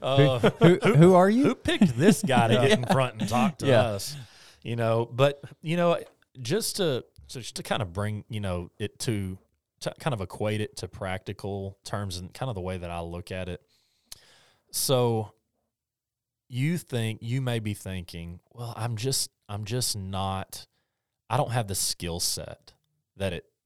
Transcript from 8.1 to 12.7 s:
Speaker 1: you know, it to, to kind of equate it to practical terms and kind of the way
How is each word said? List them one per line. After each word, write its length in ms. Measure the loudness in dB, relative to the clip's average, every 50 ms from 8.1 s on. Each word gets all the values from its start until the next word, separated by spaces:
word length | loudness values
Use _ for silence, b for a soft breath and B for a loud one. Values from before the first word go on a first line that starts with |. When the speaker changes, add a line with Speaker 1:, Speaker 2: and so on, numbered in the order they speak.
| -6 -8 -10 -10
Speaker 1:
you 120 | -8 -6
know, 320 | -4 -4 -4 -6 -6 -10 _
it 220 | -10 -10 -10 -8 -8
to, 380 | -6 -4 -4 -4 -4 -6 -8 -12 _ _ _ _ _ _ _ _
to 120 | -12 -12 -10 -6
kind 120 | -6 -4
of 80 | -4 -4
equate 400 | -6 -8 -6 -4 -2 -2 -2 -2
it 180 | -4 -6 -8 -12
to 100 | -12 -12
practical 880 | -10 -10 -8 -6 -6 -6 -8 -12 -12 -10 -10 -8 -8 -8 -8 -10 -12 _ _
terms 320 | -8 -8 -6 -6 -6 -8
and 180 | -10 -12 -14 -10
kind 140 | -8 -8 -8
of 80 | -6
the 40 | -6
way 160 | -6 -6